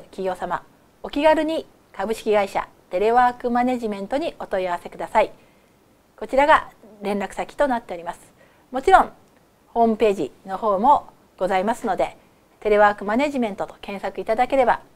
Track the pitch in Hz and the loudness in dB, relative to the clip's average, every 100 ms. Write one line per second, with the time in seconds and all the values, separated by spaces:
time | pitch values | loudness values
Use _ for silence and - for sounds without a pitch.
0 | - - 185 185 180 170 - _ _ _ | -8 -8 -6 -6 -6 -6 -8 _ _ _
1 | - 285 311 311 311 320 - _ _ - | -8 0 4 4 0 -4 -8 _ _ -8
2 | 196 214 226 208 202 175 - _ _ 180 | -6 -4 0 2 0 -4 -8 _ _ -2
3 | 214 240 247 247 247 240 247 247 226 196 | 2 4 2 0 -2 0 0 -2 -4 -8
4 | 196 277 330 - 190 196 185 175 - 180 | -6 -6 -6 -8 -6 -4 -4 -6 -8 -12
5 | 165 226 196 - _ _ _ _ _ _ | -2 0 0 -4 _ _ _ _ _ _
6 | _ _ 220 262 294 302 - - 214 208 | _ _ -2 2 6 4 2 -16 -20 -10
7 | 202 202 190 - 180 - 285 233 - 180 | -6 -4 -6 -8 -8 -2 0 -2 -6 -12
8 | 170 - - _ _ _ _ 254 - 370 | -12 -14 -20 _ _ _ _ -4 4 6
9 | - - _ _ _ _ _ 233 233 214 | 4 -6 _ _ _ _ _ 0 2 4
10 | 220 196 143 - 190 190 220 190 240 285 | 0 0 -4 -8 -12 -4 -2 2 4 4
11 | - - _ - 180 190 202 240 214 170 | 0 -16 _ -6 -2 0 -2 -4 -4 -2
12 | 156 - _ _ _ _ 214 208 208 208 | -4 -6 _ _ _ _ 0 4 4 2
13 | 196 233 294 277 226 196 - - - 196 | -2 -2 -2 -2 -4 -6 -10 -12 -14 -10
14 | 196 - 185 220 247 269 233 - - | -8 -8 -4 0 0 2 2 0 -4